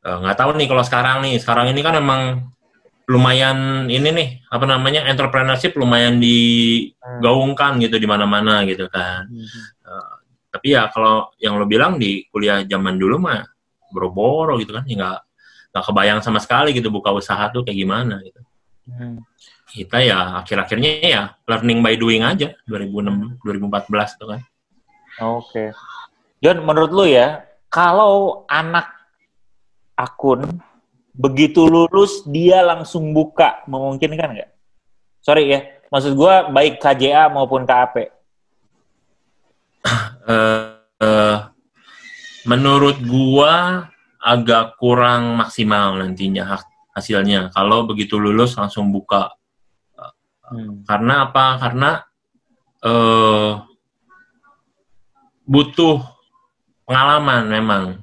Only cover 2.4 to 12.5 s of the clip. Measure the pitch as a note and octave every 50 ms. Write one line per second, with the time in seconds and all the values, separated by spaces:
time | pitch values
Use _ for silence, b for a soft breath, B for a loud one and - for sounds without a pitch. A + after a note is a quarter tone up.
2.4 | B2+ - _ _ _ _ _ _ _ _ _ _ _ - B2+ B2 B2+ B2+ C3 C3
3.4 | C3 C3+ C3+ C3+ C3+ C3+ C3+ C3+ C3 B2 A#2+ C3 C#3+ D3+ E3 E3+ D#3 C3 - -
4.4 | _ _ A#2+ A#2+ C3 C3+ C3+ C3 C3 C3+ D3 D#3 C#3 C3+ C3+ B2+ C3+ C3 C3+ C3+
5.4 | C3 C3+ C3 B2+ - - - D3 B2+ B2 A#2+ A#2+ A#2+ A#2+ A#2+ A#2+ A#2+ A#2 A#2+ A#2+
6.4 | A#2 A#2 A#2 A#2 A#2 A#2 A#2 A#2 - - _ _ _ B2 B2 A#2+ A#2 A#2 B2+ C3+
7.4 | C3+ C#3 C#3 C#3 C#3+ C#3+ C3+ B2 A#2 A2 A2+ A2 G#2+ G#2 G#2 G2+ G#2 G2+ G#2 G#2
8.4 | G#2+ G#2+ G#2+ G#2 G2+ G2 F#2+ F#2 F#2 F#2 - F#2 F2+ F2+ F2+ F#2 F#2 G#2+ A#2+ A2+
9.4 | A2 A2 B B B B B _ _ - F#2 F#2+ - - - - _ _ _ _
10.4 | _ _ - - - C#3 C#3+ B2 A2 G#2+ - A2 A2 A2 A2 G#2+ G2+ - _ _
11.4 | - G#2+ G#2 G#2 G#2 G2+ G#2 A2+ C#3+ F3+ F#3 D3 A2+ G2 G2 F#2+ - _ - G#2+
12.4 | G#2 G#2